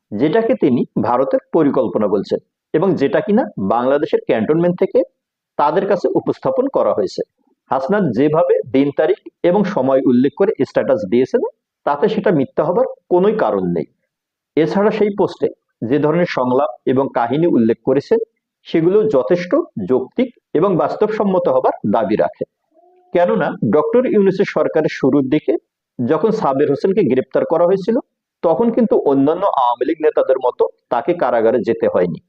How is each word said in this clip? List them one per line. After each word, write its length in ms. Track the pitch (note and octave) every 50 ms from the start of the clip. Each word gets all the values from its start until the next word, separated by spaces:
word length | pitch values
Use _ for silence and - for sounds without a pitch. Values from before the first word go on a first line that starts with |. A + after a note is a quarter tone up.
| _ -
যেটাকে 420 | G#2+ G2+ C#3 D#3+ A#3 A3+ A3+ A3+ B3+ -
তিনি 200 | - C#3+ A#2+ C#3 C#3+ - - -
ভারতের 400 | G#2 A2 B2 - C#3 - - - - _ -
পরিকল্পনা 540 | E3+ D3+ C#3 - C#3 A#2 G2 - A#2 G#2+
বলছেন 320 | G2 G#2+ G2 - - G#2 - _ _ _ _ _ _ -
এবং 140 | D#3 F#3+ G3 D3+
যেটা 240 | G2 C#3 B2+ - D#3+
কিনা 220 | - - G3+ A#3+ - - - - F#2+
বাংলাদেশের 540 | G2 A2+ A#2+ B2 C3 C#3+ D3 D3+ - - - -
ক্যান্টনমেন্ট 500 | - B2+ A2+ G#2 D3+ D#3 E3+ F3 F3+ F3 -
থেকে 200 | F#3+ - - B3+ - - _ _ _ _ _ _ _ _ _
তাদের 280 | - C#3+ D3+ D#3+ G3 G3+
কাছে 200 | G3+ G3+ F3 - - -
উপস্থাপন 500 | D#3 - C#3+ B2 - - C3+ - C4 C4 C#4 -
করা 180 | C3+ A2 G#2 G2
হয়েছে। 280 | G#2+ F#2+ - - - - _ _ _ _ _ _ _ _ -
হাসনাত 320 | B2+ C3+ - - G3 G#3+ F#3 C#3 G2
যেভাবে 400 | B2 D3 D3+ D3+ E3 F3 F3 - - - A#2 G#2
দিন 140 | C3+ C#3+ C#3+ -
তারিখ 240 | - - - - - - - _ _ -
এবং 180 | F3 F3+ G#3 -
সময় 360 | - - C#3+ B2+ C3+ C3+ C3 C3+
উল্লেখ 280 | C#3 B2 B2 C3+ C#3 -
করে 140 | - G3 - - - B2+
স্ট্যাটাস 360 | - - C3 A2+ A2+ C3 A2+ G#2 F#2
দিয়েছেন, 320 | A#2 B2 C3 - - B3+ G4+ B4+ - _ _ _ _ _ -
তাতে 200 | D3 D3 - A#3 G3+
সেটা 220 | G#3+ - - G#3+
মিথ্যা 320 | F3+ C#3 C3 - - - D#3
হবার 220 | D#3+ - - C4 - - _ _ -
কোনোই 260 | F3+ F3+ F#3 G#3+ G#3+
কারণ 260 | - B2 G#2+ G2+ F#2+ F#2 F2 F2
নেই। 140 | D#2+ C#2+ - _ _ _ _ _ _ _ _ _ _ _ _ -
এছাড়া 340 | C#3+ D#3+ - - G3 G#3 G#3+
সেই 220 | G3+ G#3 G#3 G#3+ G3+
পোস্টে 320 | G3+ F3 - - - - - - _ _ _ _ -
যে 160 | A#2 A2 C#3+ D3
ধরনের 300 | C#3+ D3 D#3+ F3 F3 - -
সংলাপ 360 | C#3+ B2+ B2+ B2 C3+ D3 - - - -
এবং 200 | C3+ C3 C3 C#3 - -
কাহিনী 340 | B2+ A#2+ A#2 C3 D#3 E3+
উল্লেখ 300 | E3+ - B2 A2+ A2+ A2+ - -
করেছেন, 340 | C3+ C3 C#3+ - - - A2+ - _ _ _ _ _ _ _ _
সেগুলো 300 | - - E3 D#3 F3+ G3 G#3+ G3 -
যথেষ্ট 420 | - - - - F3+ F3 F3+ - - D#4+ E4+ - - A3 F#3
যৌক্তিক 440 | F3 B2+ B2 - - - - B3+ B3 - _ _ _ -
এবং 160 | D3+ F3+ G3+ F3+
বাস্তবসম্মত 680 | D#3+ F#3 - - - G#3+ G#3 G#3+ G#3+ G#3 G3 F#3 F3 F3 D3
হবার 260 | C3 C3 C3+ C4 - - -
দাবি 280 | G#2 G2+ A#2 G#2+ F#2+ -
রাখে। 300 | - E2+ - - - - _ _ _ _ _ _ _ _ _ _ _ _ _ -
কেননা 340 | F3 F3+ G3+ A3+ F3+ D3 D#3 - - - A2
ডক্টর 340 | A#2+ D3+ D3+ D3+ - B3 B3+
ইউনূসের 420 | G#3+ - G#3 G3 F#3+ F#3 F#3 G3 - -
সরকারের 400 | D#3+ D3 C#3 - D#3 D3+ - - -
শুরুর 260 | - C3 C3+ D3 C3+ B2+
দিকে 240 | D3+ D#3 - - D#4+ - _ _ _ _ _ _ _ -
যখন 300 | A#2+ A#2 D#3 - - G#3+
সাবের 360 | G3+ F3 F3 C#3 C3 C3+ D3 C3
হোসেনকে 320 | C#3 - - F#3+ G3 A3 F3 A2+
গ্রেপ্তার 340 | B2+ - G3+ _ - C#3+ -
করা 200 | - E3 E3 F3
হয়েছিল, 300 | F3 G3 F#3+ F3+ A#3 A3+ D4 - _ _ _ _ _ _ - -
তখন 240 | E3+ D#3+ - A#3 A#3
কিন্তু 240 | A3+ B3+ A3+ - - - -
অন্যান্য 380 | D3 C3+ C3+ C3+ D3 E3 F3+ G3+ F#3+ - C3+
আওয়ামী 220 | B2 A#2+ A#2+ A#2+ B2+
লীগ 140 | D3 E3+ D#3
নেতাদের 380 | D3+ D3+ - D3 C3 C3 C3 C3 B2+
মতো 200 | B2 - - - - - _ _ -
তাকে 220 | B2+ A#2 - F3+ F3
কারাগারে 460 | F3 D3 B2 B2 A2+ A2 A2+ B2 A#2+
যেতে 260 | G2 A#2 A2+ - F#2+
হয়নি। 320 | G2 - G2 F2+ F2 - - _